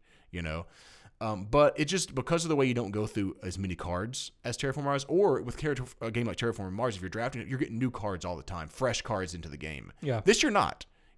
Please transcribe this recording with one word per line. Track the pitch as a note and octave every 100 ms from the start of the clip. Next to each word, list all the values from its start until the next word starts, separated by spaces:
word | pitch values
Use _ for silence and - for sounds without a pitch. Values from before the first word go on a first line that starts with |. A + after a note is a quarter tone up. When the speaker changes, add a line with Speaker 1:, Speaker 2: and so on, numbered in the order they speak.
| _ _ _
Speaker 1:
you | F2
know? | E2 D#2+ E2+ - - - - -
Um, | A2+ G#2 G#2
but | D3 D3 -
it | D3+
just, | F3+ -
because | C3 B2 E3+
of | E3
the | D3
way | C3
you |
don't | A#2+ G#2
go | G#2+ G#2+
through | - G2 -
as | F#2 F2+
many | G2
cards | F2 F2+ F2 A2 C3 - -
as | A#2+ A#2+
Terraform | C#3 C3+
Mars, | C#3+ C#3 C3+
or | E3+ G3+ C3
with | A#2+ -
Terra-, | D3+ C3 B2 -
a | A2+
game | A2+ A#2
like | F#2
Terraform | A#2 A2+ F#2+
Mars, | F#2+ B2 G2+
if |
you're | F#2
drafting | A2 A#2+ B2
it, | A2
you're | C3
getting | D3 A2+
new | B2+
cards | - G#2 F#2 F2
all | E2+
the |
time, | - F2+ D#2
fresh | - B2+ G#2+
cards | - G#2+ F#2
into | E2+ D#2+
the | C#2+
game. | D2+ D2 G1+ -
Speaker 2:
Yeah. | D3+ A#2 C#3
Speaker 1:
This | A3+
you're | D#4
not. | G#3 F2+ - - _ _